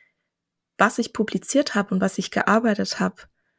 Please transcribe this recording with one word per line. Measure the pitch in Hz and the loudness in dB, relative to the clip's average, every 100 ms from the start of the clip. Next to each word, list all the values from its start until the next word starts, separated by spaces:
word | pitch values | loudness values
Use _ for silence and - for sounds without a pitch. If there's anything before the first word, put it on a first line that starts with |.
| _ _ _ _ _ _ _ - | _ _ _ _ _ _ _ 0
was | 202 - | 0 0
ich | 226 | -2
publiziert | - 214 185 - 269 - | -2 -2 -4 0 0 2
hab | 208 202 | 0 0
und | 185 | 0
was | 190 - | 0 -2
ich | 185 | -4
gearbeitet | - - 214 240 202 190 - | -2 2 2 2 0 -2 -2
hab, | 190 - - _ _ | -4 -4 -16 _ _